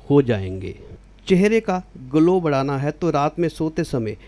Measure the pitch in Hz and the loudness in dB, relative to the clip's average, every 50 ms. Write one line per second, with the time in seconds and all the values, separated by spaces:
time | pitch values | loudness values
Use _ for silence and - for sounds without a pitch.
0 | - - 139 143 131 117 113 98 95 92 92 95 95 95 95 - - - - - | -2 2 4 4 4 4 0 -2 -4 -6 -8 -8 -10 -10 -12 -14 -18 -20 -20 -20
1 | - - - - - - 190 175 202 214 226 220 220 - 180 185 - - - - | -20 -20 -20 -8 -2 2 2 4 4 4 2 0 0 -2 -4 -6 -6 -10 -18 -20
2 | 127 127 139 156 160 175 185 185 170 151 143 135 135 143 143 135 139 147 151 - | -8 -2 2 4 4 4 4 2 0 0 0 0 0 -2 -2 -2 -2 -4 -4 -4
3 | 175 165 151 143 143 156 - 170 170 160 - - 160 156 156 175 156 - 147 123 | -2 -2 0 0 0 -2 -2 -2 -4 -4 -4 -4 -6 -4 -4 -4 -6 -4 -4 -4
4 | 113 107 107 - - | -4 -6 -8 -10 -14